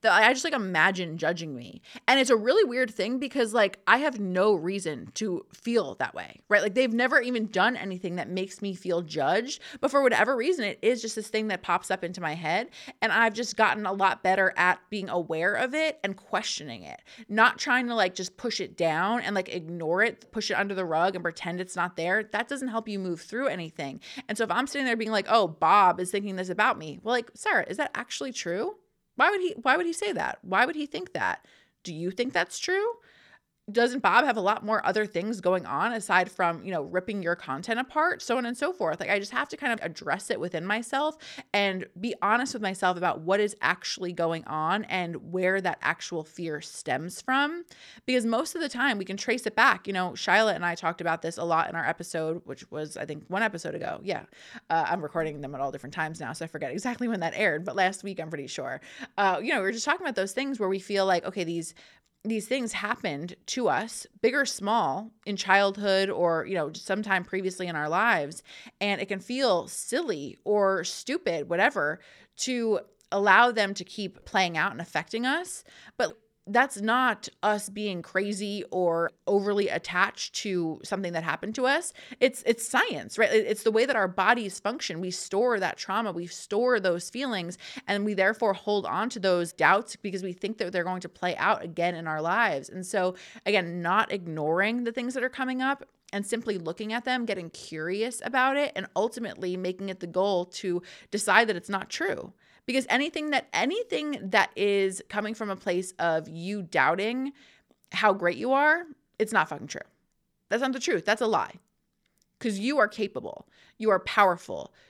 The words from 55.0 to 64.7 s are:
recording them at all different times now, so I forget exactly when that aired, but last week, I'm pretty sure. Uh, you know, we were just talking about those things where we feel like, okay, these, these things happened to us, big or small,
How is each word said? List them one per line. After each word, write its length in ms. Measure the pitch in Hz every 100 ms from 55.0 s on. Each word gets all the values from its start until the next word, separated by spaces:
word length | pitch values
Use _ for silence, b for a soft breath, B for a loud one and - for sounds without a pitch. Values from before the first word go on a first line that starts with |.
recording 380 | 151 170 156 147
them 140 | 139
at 60 | 139
all 100 | 139
different 240 | 135 190
times 260 | - 156 160
now, 120 | 127
so 120 | 147
I 40 | 160
forget 240 | 151 135
exactly 360 | 165 254 240 240
when 120 | 208
that 140 | 165 -
aired, 280 | 208 151
but 120 | 180 196
last 260 | 185 190
week, 180 | 196 185
I'm 100 | 156
pretty 160 | 160 131
sure. 340 | - 123 131 B B 262 -
Uh, 240 | 196 170
you 100 | 226
know, 80 | 269
we 20 |
were 100 | 190
just 120 | 226
talking 200 | 294 349
about 120 | 285 180
those 160 | 190
things 260 | 220 277 247
where 100 | 190
we 100 | 196
feel 280 | 190 196 190
like, 180 | 175
okay, 200 | - 196
these, 300 | 170 170 160 - B B B _
these 220 | 214 220 202
things 260 | 262 226
happened 640 | - 208 - 190 143 175 - -
to 220 | 254 220
us, 380 | 131 226 - - -
big 140 | 240
or 100 | 277
small, 640 | 269 - 202